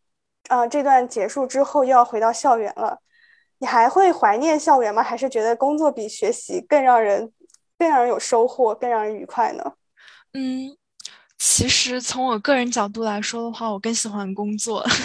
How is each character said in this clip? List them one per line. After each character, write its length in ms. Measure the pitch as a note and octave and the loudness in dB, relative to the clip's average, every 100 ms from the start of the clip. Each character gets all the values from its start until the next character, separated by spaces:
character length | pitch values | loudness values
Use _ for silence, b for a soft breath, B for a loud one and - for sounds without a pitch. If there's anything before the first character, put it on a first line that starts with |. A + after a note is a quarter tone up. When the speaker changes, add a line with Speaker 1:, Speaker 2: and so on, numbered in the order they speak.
| _ _ _ _ - | _ _ _ _ -2
Speaker 1:
呃， 180 | B3 A#3+ | 0 0
这 140 | D4 | 0
段 240 | C#4 C4 B3 | 4 4 4
结 200 | B3 C#4 | -2 -4
束 180 | C#4 B3+ | -4 -2
之 160 | C4 | 0
后 220 | C#4 D4 | 0 2
又 60 | B3+ | 4
要 140 | B3+ | 6
回 140 | A#3+ A3 | 4 2
到 140 | A3+ | 0
校 240 | A#3 C#4+ A#3 | 0 2 0
园 140 | G#3 - | 0 -6
了， 240 | A3 - _ _ _ _ _ - | -6 -6 _ _ _ _ _ -10
你 60 | B3+ | -2
还 200 | B3 A#3 | 2 4
会 240 | F4+ F#4+ | 6 4
怀 240 | - A3 G#3+ | 4 2 2
念 200 | D#4 D4+ | 0 0
校 240 | D#4 C#4 | 4 4
园 100 | A3+ | 4
吗？ 80 | G#3 | 0
还 120 | C4+ A#3 | -2 -2
是 120 | C4 | -4
觉 120 | A#3 | -2
得 140 | A3 | -2
工 240 | A#3 C4+ D4+ | 0 0 0
作 120 | D#4 | 0
比 180 | B3+ G#3+ | -2 -6
学 240 | - G3+ | -4 -4
习 280 | - - F3+ | -4 -6 -8
更 200 | - D4 | 0 2
让 180 | C4 A#3+ | 6 4
人、 320 | G#3+ G3 A3+ _ _ _ _ - | 4 0 -2 _ _ _ _ -2
更 100 | E4 | 2
让 120 | C#4+ | 2
人 80 | A#3+ | 2
有 100 | G3+ | 0
收 260 | - A#3 | 0 2
获、 300 | A#3+ B3 A#3 | 2 2 0
更 160 | G#3 B3 | 0 -2
让 140 | A3+ | -2
人 120 | G#3+ G#3 | -2 -6
愉 80 | |
快 280 | F#3 - A3 | -8 -2 -2
呢？ 100 | - - - _ _ b b b | -2 -10 -12 _ _ b b b
Speaker 2:
嗯， 440 | C4+ C4 C4 C4 C#4+ _ _ B B B - | -8 -6 -6 -8 -14 _ _ B B B -6
其 300 | - - B3 | -2 0 0
实 340 | - B3+ B3 | 0 -2 -4
从 240 | B3 B3+ B3+ | -6 -4 -2
我 100 | A3 | -2
个 160 | G#3 C4+ | 0 0
人 120 | B3 | 0
角 200 | A#3+ G3+ | -2 -4
度 160 | G#3+ | -4
来 180 | A3+ G#3 | -6 -4
说 220 | G#3 A#3 | -6 -8
的 80 | A#3 | -8
话， 180 | A3+ A3+ | -8 -6
我 80 | G3+ | -6
更 160 | A3+ | -4
喜 140 | A#3 A3+ | -4 -6
欢 260 | G#3 G3 | -6 -8
工 240 | G3 G#3 G#3 | -6 -6 -6
作。 220 | A#3 G#3 - - | -6 -4 -2 -2